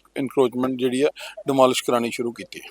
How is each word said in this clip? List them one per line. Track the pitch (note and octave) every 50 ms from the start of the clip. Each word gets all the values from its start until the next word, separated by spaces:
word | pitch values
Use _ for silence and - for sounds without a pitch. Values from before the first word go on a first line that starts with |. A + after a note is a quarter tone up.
| - _ _
ਐਨਕਰੋਚਮੈਂਟ | C#3+ C#3 A#2+ - C#3+ C3 A#2+ A#2 B2 C3 C3 C3 B2
ਜਿਹੜੀ | B2+ B2+ B2 B2+
ਆ | C#3+ D3+ - - - - - - -
ਡਿਮੋਲਿਸ਼ | - C#3 C3+ C3 B2+ B2 - -
ਕਰਾਉਣੀ | - B2 A#2+ A#2 A#2
ਸ਼ੁਰੂ | - - A#2+ A#2+
ਕੀਤੀ | A2+ - F#2 - - -
ਹੈ। | - -